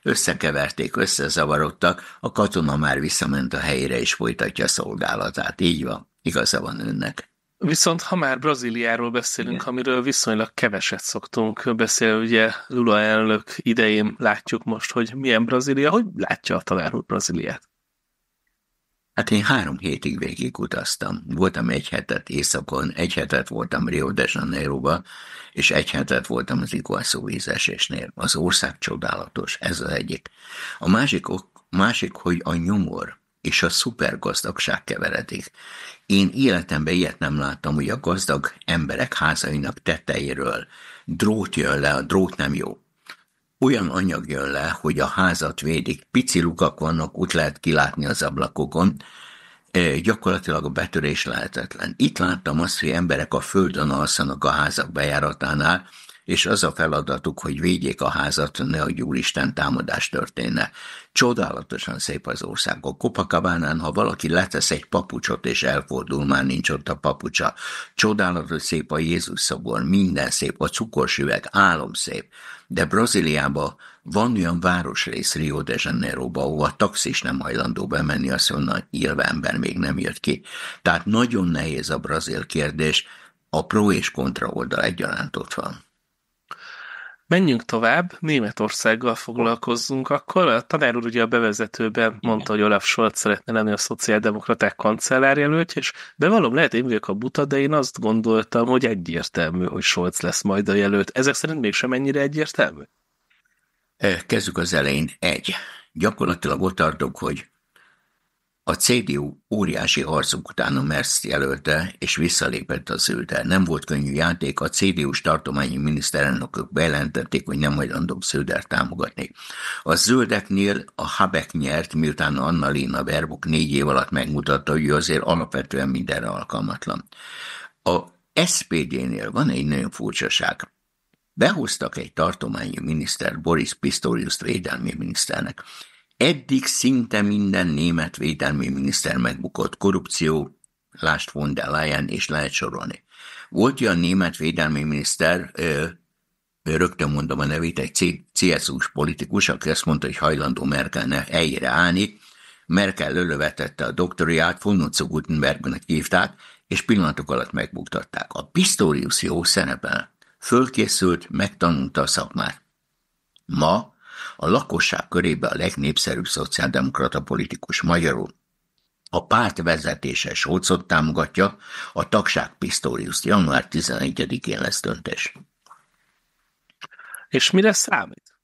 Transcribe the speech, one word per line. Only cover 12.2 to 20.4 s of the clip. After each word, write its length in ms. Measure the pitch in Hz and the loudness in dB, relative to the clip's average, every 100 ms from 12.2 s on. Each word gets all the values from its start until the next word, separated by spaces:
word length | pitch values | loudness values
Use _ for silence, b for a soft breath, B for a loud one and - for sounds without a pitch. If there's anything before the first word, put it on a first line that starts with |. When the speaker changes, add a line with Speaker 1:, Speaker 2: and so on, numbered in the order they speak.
| 113 | 4
Speaker 2:
ugye 260 | 113 110 - - | 4 4 2 -4
Lula 320 | 127 120 104 | 0 4 4
elnök 540 | 107 110 110 107 - - | 4 4 4 2 -2 -4
idején 580 | - 113 110 107 107 - | 0 4 4 4 2 2
látjuk 460 | 113 104 - 113 | 2 2 -2 -4
most, 280 | - 107 - | -2 -4 -4
hogy 220 | 123 113 127 | -2 -2 -2
milyen 300 | 135 113 117 | 2 2 4
Brazília, 440 | 127 135 135 147 | 2 2 2 4
hogy 160 | 202 220 - | 4 2 -2
látja 400 | - - - 90 | -4 -2 -2 -2
a 60 | |
tanár 340 | - 92 80 120 | 0 0 0 -4
úr 80 | |
Brazíliát? 580 | - 95 - 85 - - _ _ _ _ _ _ _ _ _ _ _ _ _ _ _ | -4 -2 -2 -2 -4 -6 _ _ _ _ _ _ _ _ _ _ _ _ _ _ _
Speaker 1:
Hát 180 | - 107 | -6 0
én 120 | 107 | 2
három 340 | 107 135 82 65 | 2 2 0 -4
hétig 420 | 95 69 - - | -4 -4 -4 -4
végigutaztam. 1040 | - - | -6 -4